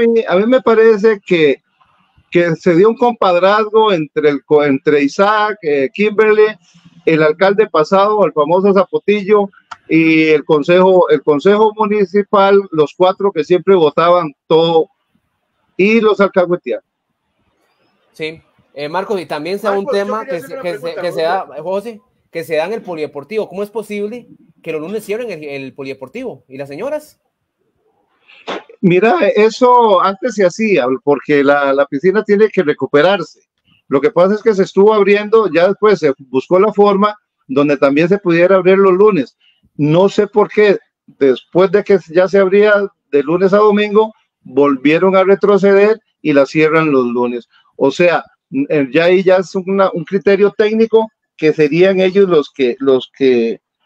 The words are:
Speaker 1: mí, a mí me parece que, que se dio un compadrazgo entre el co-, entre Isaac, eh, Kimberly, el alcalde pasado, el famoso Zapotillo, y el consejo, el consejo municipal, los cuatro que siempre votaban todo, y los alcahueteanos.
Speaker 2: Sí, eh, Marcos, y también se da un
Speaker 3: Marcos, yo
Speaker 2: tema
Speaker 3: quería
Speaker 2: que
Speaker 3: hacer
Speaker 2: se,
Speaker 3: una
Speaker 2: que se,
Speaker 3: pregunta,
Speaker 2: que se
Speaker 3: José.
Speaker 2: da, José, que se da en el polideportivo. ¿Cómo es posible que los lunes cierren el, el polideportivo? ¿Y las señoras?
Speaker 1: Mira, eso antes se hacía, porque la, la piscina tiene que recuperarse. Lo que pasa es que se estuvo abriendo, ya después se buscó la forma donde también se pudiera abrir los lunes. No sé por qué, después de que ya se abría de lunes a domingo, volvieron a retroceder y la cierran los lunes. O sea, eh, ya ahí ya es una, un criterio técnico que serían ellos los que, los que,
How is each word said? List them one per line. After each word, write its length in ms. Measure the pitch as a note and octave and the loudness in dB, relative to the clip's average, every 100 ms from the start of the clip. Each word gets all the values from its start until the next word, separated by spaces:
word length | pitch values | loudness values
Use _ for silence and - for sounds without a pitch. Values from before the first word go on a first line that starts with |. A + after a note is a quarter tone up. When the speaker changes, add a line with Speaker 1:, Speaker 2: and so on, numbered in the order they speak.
| A#3 | 0
Speaker 1:
mí, 160 | A#3 - | 0 0
a 100 | F3+ | 0
mí 80 | A3 | 2
me 120 | B3+ | 0
parece 600 | A#3 A3 A3+ G#3+ A3 G3+ - | 2 4 4 4 0 0 -2
que, 360 | F3 D3+ B2+ _ _ _ _ _ _ _ | 0 2 0 _ _ _ _ _ _ _
que 240 | F3 F3 D#3+ | -2 -2 -2
se 180 | F3+ E3 | 0 2
dio 100 | G#3+ | 2
un 80 | A3+ | 2
compadrazgo 960 | B3 A#3 G3 F3 F#3+ G#3+ G#3+ A3 A3 | -2 0 0 2 2 0 0 0 0
entre 380 | F3+ D3 D#3 D3 | 0 -4 -2 -2
el 160 | C#3 - | -2 0
co-, 180 | D3+ | 0
entre 400 | D3 C3+ D#3 D3 | 2 0 0 0
Isaac, 540 | C#3 - G3+ G#3+ G#3 - | 0 0 0 0 -2 -4
eh, 260 | D#3 C#3+ C3 | -4 -2 -2
Kimberly, 540 | - G#3 G#3 G#3+ G#3+ G#3+ G#3+ _ _ _ _ - | -2 -2 0 2 4 2 -2 _ _ _ _ -2
el 160 | D#3+ | 2
alcalde 440 | D#3 D3+ G3 G#3 G#3 | 2 2 0 0 0
pasado, 580 | D#3+ D3+ F#3+ G3+ G#3+ F3 | -2 0 0 2 0 0
el 60 | |
famoso 420 | D3+ D3 F3+ G3+ | 0 0 0 2
Zapotillo, 760 | F#3+ F3+ D3+ - G#3 F#3+ G#3 G3 _ - - - | 0 0 -2 -2 -2 0 0 0 _ -20 -18 -2
y 400 | D#3+ D#3+ D#3+ D#3 | 0 2 2 2
el 160 | D3+ C3+ | 0 0
consejo, 640 | D#3 C#3+ F3+ F#3 F#3 E3 | 0 2 2 4 4 2
el 120 | D3+ | 0
consejo 520 | - D3 F#3+ G#3 A3 G#3+ | 0 0 2 2 0 0
municipal, 840 | G#3+ G#3+ F#3 G3+ G3 G3+ G3 G3+ G3 | -2 -2 -2 -2 0 0 4 2 2
los 220 | D#3 C#3+ - | -2 -2 0
cuatro 340 | F3+ - G3 | 0 0 -4
que 140 | E3 | -4
siempre 320 | C#3+ F3+ F3 G3 | -2 0 2 2
votaban 580 | D3+ E3+ E3+ F3 D#3+ - - | 2 0 2 0 -2 -8 -2
todo, 400 | D#3+ E3 E3 D#3 _ _ _ _ _ _ _ _ - | 0 2 0 -2 _ _ _ _ _ _ _ _ -2
y 240 | G3 A3+ | 0 2
los 220 | G#3+ G3 | 2 0
alcahueteanos. 640 | F#3+ F#3+ F3 F3 - - - _ _ _ _ _ _ _ _ _ _ _ _ | 0 0 -2 -4 -6 -10 -10 _ _ _ _ _ _ _ _ _ _ _ _
Speaker 2:
Sí, 280 | - D#3 D#3+ _ _ _ | -12 -12 -12 _ _ _
eh, 140 | - D3 | -12 -8
Marcos, 320 | F3 G3 G3+ | -6 -6 -6
y 60 | D3+ | -6
también 340 | D#3 D#3+ G3+ | -10 -8 -6
se 80 | G#3 | -4
da 100 | G3+ | -4
un 60 | |
Speaker 3:
Marcos, 160 | G3+ G3+ | -4 -4
yo 60 | G3+ | -4
Speaker 2:
tema 200 | G#3+ - | -6 -8
Speaker 3:
quería 140 | E3+ | -10
Speaker 2:
que 60 | - | -10
Speaker 3:
hacer 40 | |
Speaker 2:
se, 40 | |
Speaker 3:
una 80 | - | -10
Speaker 2:
que 100 | F3+ | -10
se, 80 | E3+ | -8
Speaker 3:
pregunta, 220 | E3 E3+ | -10 -8
Speaker 2:
que 100 | F3 | -8
se 0 | |
Speaker 3:
José. 100 | E3 | -4
Speaker 2:
da, 380 | D#3+ F#3 C#3 C3+ | -4 -4 -6 -12
José, 400 | D#3+ G3 A3 G#3 _ _ _ | -8 -8 -8 -16 _ _ _
que 140 | E3 D#3 | -14 -6
se 100 | D#3 | -4
da 100 | E3+ | -4
en 60 | |
el 80 | A3+ | -8
polideportivo. 680 | - E3 D3+ D3 C3+ G#3+ F#3+ | -10 -10 -10 -12 -10 -8 -8
¿Cómo 140 | F#3 | -10
es 60 | G#3 | -10
posible 600 | A#3 - G#3 G#3 A#3+ A#3+ _ _ _ | -10 -10 -8 -10 -12 -18 _ _ _
que 80 | E3 | -10
los 80 | D#3 | -10
lunes 240 | D#3+ G#3+ | -8 -10
cierren 260 | G#3 G#3+ A#3+ | -8 -8 -10
el, 140 | E3 | -12
el 300 | D3 C#3 C3+ | -12 -12 -14
polideportivo? 720 | A#2+ C3+ C3 C3 A#3 B3+ C#3 _ | -14 -14 -14 -16 -14 -14 -16 _
¿Y 100 | C3 | -16
las 120 | C#3 | -14
señoras? 500 | C#3+ B3+ D4 D4 _ _ _ _ _ _ _ _ _ _ _ _ - - - - - | -12 -10 -10 -12 _ _ _ _ _ _ _ _ _ _ _ _ -20 -14 -14 -16 -4
Speaker 1:
Mira, 480 | F#3 F3+ A3 F4 G3+ G#3 | 0 2 0 0 -2 0
eso 680 | A3 - B3 B3 A#3 F3+ | 0 0 2 4 2 2
antes 340 | F3+ G3 B3+ G3+ | 0 -4 -6 -2
se 100 | F3+ | -2
hacía, 400 | F#3+ A3 E3+ B2 C3 | -2 -2 0 -2 -2
porque 400 | - C#3 - D3 | -2 -2 0 0
la, 300 | C#3 C#3+ C#3 | 2 2 0
la 120 | C#3 C#3+ | 0 -2
piscina 380 | C#3 F#3 G3+ | -2 -2 -2
tiene 240 | G#3 G3+ G#3+ | 0 2 2
que 160 | - | 0
recuperarse. 800 | D3 C#3+ C3+ C#3+ E3+ G3 D#3 _ _ _ _ _ - | -2 -4 -2 0 2 0 -6 _ _ _ _ _ -4
Lo 100 | C#3 | -2
que 100 | C#3+ | 0
pasa 260 | E3+ F#3 G#3 | 2 0 0
es 60 | |
que 140 | A3+ G3 | 0 0
se 80 | |
estuvo 300 | F#3 F#3+ G#3 | 0 2 4
abriendo, 580 | G#3+ G3 G3+ G#3 A3 G3+ | 4 2 0 2 2 2
ya 160 | D#3+ F#3 | 2 0
después 320 | - G#3 F#3 | 2 0 2
se 140 | D3+ C3+ | -2 -4
buscó 420 | C3+ C3 - F#3 | -6 -6 0 0
la 120 | G#3 | 0
forma 420 | G3+ G3+ G3 G#3 G#3 _ _ - | 2 2 2 -2 -4 _ _ -6
donde 300 | C3+ C#3+ C#3+ | -2 0 0
también 320 | C#3 C#3+ E3 | 0 2 0
se 120 | G3+ | 0
pudiera 360 | F3 E3+ F3+ F#3+ | 0 2 2 2
abrir 220 | F3 F#3+ | 2 2
los 160 | G3 | 4
lunes. 440 | F3+ G#3+ F#3 A3+ _ _ _ _ - | 4 2 2 -4 _ _ _ _ -4
No 320 | D3 E3 G3 | 0 2 2
sé 180 | - G3+ | 0 -2
por 220 | G#3+ G3 | 0 0
qué, 300 | - G#3 F3 - _ _ | 2 2 0 -6 _ _
después 640 | - C#3 A#2+ - E3+ F#3+ | -2 0 0 -2 0 0
de 120 | G3 | 0
que 140 | - G3 - | 0 -2 0
ya 180 | D#3+ F#3 | -2 0
se 120 | G3 | 0
abría 340 | F#3+ G3+ G#3 G3+ G3+ _ _ | 2 2 2 0 -2 _ _
de 120 | C#3+ | -4
lunes 300 | C#3 F3 F#3+ | -2 -2 0
a 40 | G3+ | 2
domingo, 560 | G#3+ G#3 G#3 G#3 A3 - _ _ | 2 0 0 0 -2 -6 _ _
volvieron 760 | - B2+ C#3+ C3+ C#3+ D#3+ F#3+ F#3+ | -6 -2 0 0 0 0 2 2
a 80 | |
retroceder 760 | F#3+ G3 G3 G3+ G3 G3 G#3 A3 _ _ | 2 0 2 2 2 2 2 -2 _ _
y 120 | D#3 | -2
la 120 | C#3 C3+ | 0 0
cierran 460 | D#3 D#3 D#3+ D#3 | 0 0 0 0
los 140 | C3+ A#2+ | 0 0
lunes. 420 | A#2+ B2 B2 - _ _ - | -2 -4 -6 -12 _ _ -4
O 140 | C#3 | -2
sea, 340 | C3+ F3 D3 - _ _ C3+ C#3+ | 0 0 0 -6 _ _ -6 -4
eh, 200 | D#3 C3+ | -2 -2
ya 140 | C#3+ F3 | 0 2
ahí 180 | F#3 | 2
ya 140 | F#3 F#3 | 2 0
es 180 | F#3 G3 | -2 -8
una, 340 | F3+ G3 F#3 | -4 -2 -2
un 120 | E3+ | -4
criterio 480 | D#3 F#3+ - G3 G3+ G3+ | -6 -4 0 0 0 0
técnico 520 | G#3+ A3 A3+ A3+ A3+ _ _ - | -2 0 0 0 -2 _ _ -4
que 160 | D#3 | -2
serían 460 | D3+ D3 D#3+ F#3+ F#3+ | 0 0 2 2 2
ellos 280 | F#3 F#3 G3 | 0 2 2
los 240 | E3 C#3 | 0 -2
que, 240 | - B2+ A2 | -2 -4 -2
los 300 | C3+ C3 - - | 0 0 -2 -2
que, 460 | C3+ A#2+ A2+ G2+ _ _ | 0 2 -2 -6 _ _